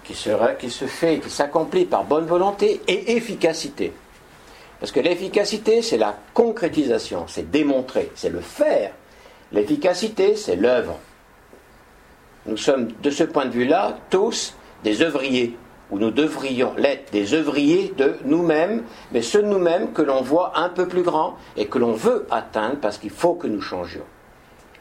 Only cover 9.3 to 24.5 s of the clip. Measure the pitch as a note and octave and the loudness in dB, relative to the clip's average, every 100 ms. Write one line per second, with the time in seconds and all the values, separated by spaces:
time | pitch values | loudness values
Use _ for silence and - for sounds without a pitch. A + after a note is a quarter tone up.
9.3 | - - - - D3+ F#3 F3+ A3 G3+ G3 | -20 -6 -2 0 2 2 0 -2 2 2
10.3 | G#3+ - F2+ A#2 B2 E2 D2+ - - - | 2 0 2 4 2 0 -8 -14 -20 -20
11.3 | - - - - - - - - - - | -20 -20 -20 -20 -20 -20 -20 -20 -20 -20
12.3 | - - G#2+ - C3+ A2+ - C#3+ C#3+ D#3 | -16 -8 -2 2 2 0 -2 -2 0 0
13.3 | D3 B2+ A#2+ B2+ F3 G#3 - - F#3 A3+ | 0 0 0 2 2 2 -4 -2 0 2
14.3 | - - - - - G#2+ G#2+ E3 C#3+ C3+ | -2 -8 -12 -20 -6 -2 2 2 0 0
15.3 | B2 A#2 - - - - G2+ A2+ C#3 D3+ | 0 0 -4 -18 -20 -8 -2 0 2 0
16.3 | C#3+ C3+ B2 A#2 G2+ C#3 C3+ - G#2 G2+ | -2 -4 -2 -2 2 0 0 -2 -2 0
17.3 | D#3 D3 C#3 C#3+ F3+ G3 C3 C#3 D#3+ C3 | 0 0 2 4 2 2 0 0 0 0
18.3 | D#3+ E3+ D3+ F3+ A3+ - - - A#2+ A#2 | 2 2 2 2 -2 -6 -16 -6 -4 0
19.3 | G#3 G#3 G3 E3+ E3+ D3 - C#3 C3 B2 | 2 2 2 2 0 -2 0 0 0 2
20.3 | D#3+ F3+ D3+ F3 F3+ F3+ F3+ E3+ D#3 F3+ | 2 2 0 -2 0 -2 0 0 0 0
21.3 | - - - G#2 B2+ A#2 A2 A3+ B3+ - | -6 -10 -6 -2 0 0 0 0 0 0
22.3 | A2+ - A2 A2 C#3+ G#2+ - G#2+ - F3 | -4 -4 -4 -2 -2 -4 -4 -10 -2 0
23.3 | E3 B2 G2+ - F2+ E2+ - - - - | 0 -4 -4 -6 -8 -8 -12 -16 -20 -20
24.3 | - - | -20 -20